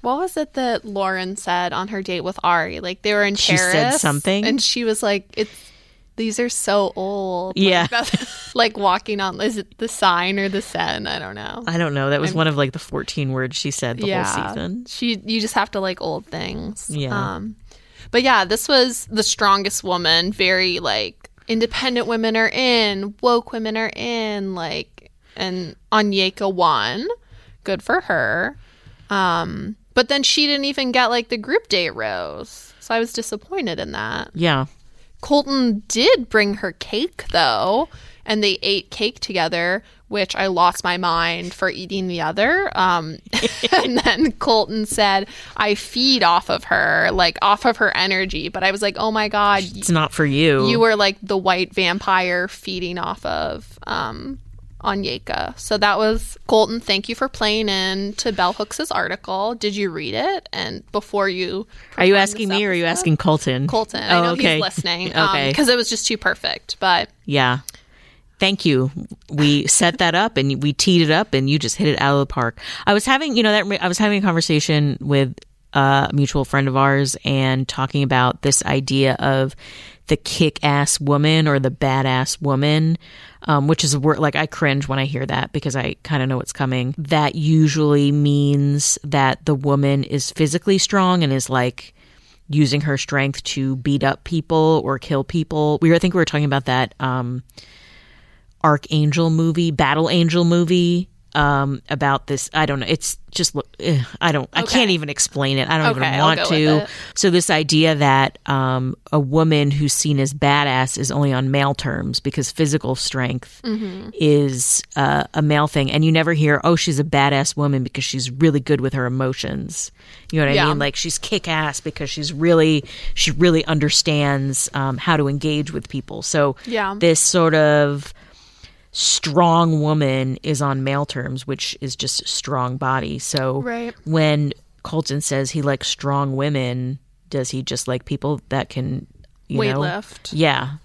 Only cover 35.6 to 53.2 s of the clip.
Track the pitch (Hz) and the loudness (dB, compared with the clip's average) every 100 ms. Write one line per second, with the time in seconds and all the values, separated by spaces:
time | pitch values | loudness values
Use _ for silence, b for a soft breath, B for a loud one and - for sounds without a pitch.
35.6 | 247 208 - 220 294 508 240 214 202 208 | 0 -2 -4 2 4 4 2 2 2 -2
36.6 | 190 - - 214 339 - - 170 143 110 | -6 -8 -8 -4 -4 -6 -4 0 2 2
37.6 | 147 220 320 B B B - 214 208 185 | 0 0 -2 B B B -6 -2 0 -2
38.6 | - 202 - - - - - 190 165 170 | -2 -4 -6 -6 -6 -6 -8 -4 -2 -2
39.6 | 170 190 b b b 208 185 - 196 180 | -2 -4 b b b -4 -4 -2 -2 2
40.6 | 175 175 180 175 180 165 170 170 175 - | 2 2 -4 -2 0 0 0 -2 -8 -4
41.6 | 185 - 180 190 185 175 160 190 - 349 | -4 -4 -8 -6 -4 -4 -4 0 0 2
42.6 | 403 - 185 175 156 160 - - 226 - | -2 0 0 0 -2 -12 -6 -2 -2 -2
43.6 | - 370 - 240 - 202 302 - - 226 | 0 2 2 0 0 2 0 0 2 2
44.6 | 208 220 214 - 202 196 196 B B - | 2 -4 -4 0 2 2 -2 B B -4
45.6 | 208 208 - 240 262 254 180 170 - - | -2 -2 -4 -2 2 4 4 2 0 -4
46.6 | - - - 156 175 185 170 - 202 202 | 0 0 2 2 2 2 0 2 0 2
47.6 | - 226 214 - 185 190 190 156 170 190 | 0 2 0 0 0 0 -2 -4 -6 0
48.6 | 190 196 202 - 220 220 214 208 202 202 | 0 0 -4 -2 -2 -2 -2 0 2 2
49.6 | 190 202 - 165 156 - 151 139 160 139 | 0 -6 -2 0 0 0 0 2 4 4
50.6 | 131 233 226 214 202 196 196 196 190 185 | 2 4 2 4 0 0 -4 -2 0 0
51.6 | 180 - 185 185 - 185 180 180 185 - | -2 0 0 0 0 0 2 -2 -4 -8
52.6 | - 185 180 175 170 190 | -10 -8 -8 -6 -8 -6